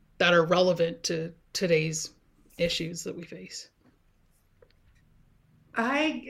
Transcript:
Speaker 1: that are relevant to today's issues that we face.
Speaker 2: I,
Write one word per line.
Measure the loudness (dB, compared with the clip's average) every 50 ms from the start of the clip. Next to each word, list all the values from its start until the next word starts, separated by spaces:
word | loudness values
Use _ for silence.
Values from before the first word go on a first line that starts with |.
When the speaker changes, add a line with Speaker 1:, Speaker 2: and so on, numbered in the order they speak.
| _ _ _ _
Speaker 1:
that | 2 6 6
are | 6 6
relevant | 4 4 4 4 4 4 2 0 -2 -2 -6 -6
to | -6 -4 -4 -6 -8 -12 _ _ _ _
today's | -2 2 2 4 2 2 0 -4 -6 -8 -10 -12 _ _ _ _ _ _ _ -4 -2
issues | -2 -2 0 -2 -4 -6 -8 -8 -10
that | -10 -10
we | -10 -12
face. | -14 -16 -16 -16 -14 -14 -14 -16 -16 _ _ _ _ _ _ _ _ _ _ _ _ _ _ _ _ _ _ -20 _ _ _ _ _ _ _ _ _ _ _ _ _ _ _ _ _ _ _ _ _ _
Speaker 2:
I, | -4 -2 0 0 0 0 0 -2 -4 -10 -2